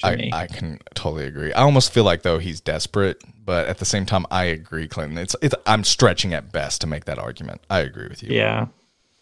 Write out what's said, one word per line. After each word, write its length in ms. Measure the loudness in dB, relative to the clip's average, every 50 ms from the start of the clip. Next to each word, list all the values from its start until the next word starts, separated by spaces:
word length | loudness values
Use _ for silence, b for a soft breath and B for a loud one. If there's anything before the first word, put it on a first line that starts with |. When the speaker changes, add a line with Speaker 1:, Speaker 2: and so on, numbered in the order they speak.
Speaker 1:
to 40 | 0 0
Speaker 2:
I, 80 | 0
Speaker 1:
me. 140 | 0 -2 -4 -4
Speaker 2:
I 160 | -4 -6 -6
can 320 | -8 -8 -8 -8 -8 -10 -14 -12 -12
totally 320 | -6 -6 -4 -4 -4 -8
agree. 260 | -8 -8 -6 -6 -2 2
I 100 | 4 6
almost 300 | 6 6 6 4 4 4
feel 100 | 6 6
like, 200 | 6 6 4 2
though, 180 | 0 0 0
he's 200 | 0 -4 -8 -6
desperate, 600 | -4 -4 -4 -2 -4 -4 0 0 0 0 0 -4 -10 -20 -20 _ -6
but 240 | -2 0 0 0 -2
at 100 | -4 -4
the 60 | -2
same 200 | -2 -2 -2 0
time, 220 | 0 0 0 0 0 -2
I 140 | 0 0
agree, 420 | 0 -2 -4 -6 -10 -8 -8 -8 -8
Clinton. 280 | -8 -8 -8 -8 -6
It's, 200 | -8 -6 -6 -4 0 0
it's, 120 | 0 0 0 2
I'm 200 | 2 2 2 4
stretching 500 | 0 4 6 6 4 6 4 -2 -2 -2
at 160 | -4 -6 -6
best 300 | -4 -4 -4 -4 -4 -4
to 80 | -4 -4
make 160 | -4 -6 -6
that 160 | -8 -8 -8
argument. 400 | -8 -10 -10 -10 -12 -12 -12 -14 _ -2
I 100 | 0 0
agree 280 | 0 0 -4 -10 -14 -14
with 160 | -14 -14 -6
you. 100 | -2 0
Speaker 1:
Yeah. 300 | 2 2 2 2 0 -4 -4 -8 _ _ _ _ _ _ _ _ _